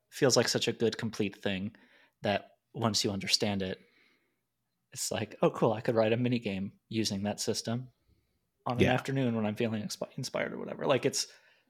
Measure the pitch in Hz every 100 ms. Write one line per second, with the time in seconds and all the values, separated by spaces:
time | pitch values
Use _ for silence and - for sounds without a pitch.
0 | _ - 135 123 113 120 - 113 113 -
1 | 113 - 101 - 104 92 104 - - _
2 | _ _ 107 98 - _ _ - 117 104
3 | 110 98 92 - 110 98 92 - - _
4 | _ _ _ _ _ _ _ _ _ -
5 | - - 107 - 170 - 135 110 - 113
6 | 110 117 123 123 110 95 98 - _ 113
7 | 104 101 101 104 - 104 - 120 127 _
8 | _ _ _ _ _ _ - 120 - 127
9 | - 135 127 113 104 107 117 110 101 -
10 | - - 131 - - - - - - 127
11 | 135 - - - _ _